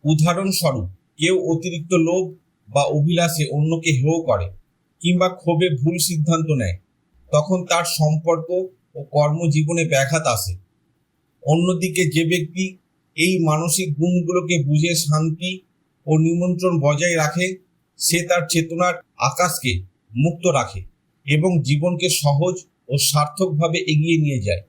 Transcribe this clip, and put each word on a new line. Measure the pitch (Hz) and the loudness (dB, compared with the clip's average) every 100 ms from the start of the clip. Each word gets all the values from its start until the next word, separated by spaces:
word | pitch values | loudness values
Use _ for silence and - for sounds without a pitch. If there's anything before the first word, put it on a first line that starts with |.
উদাহরণস্বরূপ, | 147 156 160 175 190 185 160 127 92 - _ - | 2 4 2 2 -2 0 0 -2 -8 -12 _ -2
কেউ | 165 185 175 | 0 2 0
অতিরিক্ত | 165 175 170 170 | -2 -4 -8 -2
লোভ | 180 160 185 185 - _ _ - | 2 2 0 -2 -10 _ _ -4
বা | 139 143 151 | -2 0 0
অভিলাষে | 156 170 170 151 151 143 | 2 2 0 -2 -2 0
অন্যকে | 156 165 165 | 0 0 0
হেয় | 135 143 165 160 | 0 2 0 0
করে | 104 90 - _ _ _ _ | -2 -2 -10 _ _ _ _
কিংবা | 170 180 185 | -2 2 0
ক্ষোভে | 180 170 165 180 127 | 0 -2 2 2 0
ভুল | 147 175 | -2 -2
সিদ্ধান্ত | - 165 151 165 156 139 | -2 -2 0 0 0 -2
নেয়, | 98 90 _ _ _ _ _ | -2 -6 _ _ _ _ _
তখন | 151 151 185 - | 0 2 -2 0
তার | 170 170 - | -2 0 0
সম্পর্ক | 151 156 165 165 165 180 185 _ _ | 2 2 0 0 0 -4 -4 _ _
ও | - 143 | -16 -4
কর্মজীবনে | 147 147 160 170 147 151 170 | 0 2 2 2 2 2 0
ব্যাঘাত | 160 139 135 156 143 | 2 0 2 0 0
আসে। | 110 98 90 _ _ _ _ _ _ _ _ | -2 -4 -8 _ _ _ _ _ _ _ _
অন্যদিকে | 139 160 180 170 185 - 165 | 0 2 2 0 -2 0 0
যে | 147 | 2
ব্যক্তি | 165 175 156 180 190 - _ _ _ - | 0 0 -2 -4 -6 -6 _ _ _ -2
এই | 170 185 160 | 0 2 2
মানসিক | 151 165 190 180 | 0 0 -2 -4
গুণগুলোকে | 143 170 180 165 180 175 175 139 | 0 0 0 0 -2 0 -2 2
বুঝে | 151 170 | 2 2
শান্তি | 165 147 156 160 160 175 185 _ _ _ _ 151 | 0 0 0 0 -4 -8 -8 _ _ _ _ -2
ও | 156 | 2
নিমন্ত্রণ | 160 170 180 180 180 170 | 2 2 0 0 0 2
বজায় | 143 147 175 165 | 0 0 0 0
রাখে, | 151 175 185 185 _ _ _ - | -2 -2 -4 -6 _ _ _ -6
সে | - 170 175 | -2 -2 0
তার | 175 156 | 0 0
চেতনার | 165 165 170 180 170 _ _ | -2 -2 0 0 0 _ _
আকাশকে | - - 175 - 131 92 - _ _ 110 | -4 0 -2 0 -2 -4 -6 _ _ -2
মুক্ত | 160 170 175 | -2 0 0
রাখে | 143 113 95 - _ _ _ - | 0 -2 -8 -14 _ _ _ -2
এবং | 151 180 170 | 2 2 2
জীবনকে | 127 147 175 170 175 | 2 0 0 0 0
সহজ | - 143 139 180 185 - _ - | 0 0 2 0 -2 -10 _ -4
ও | 135 | -2
সার্থকভাবে | - 147 147 - 190 147 165 165 - | 0 0 -2 0 -2 0 0 0 0
এগিয়ে | 151 156 165 | 2 2 2
নিয়ে | 147 131 98 | 2 0 -2
যায়। | - | -4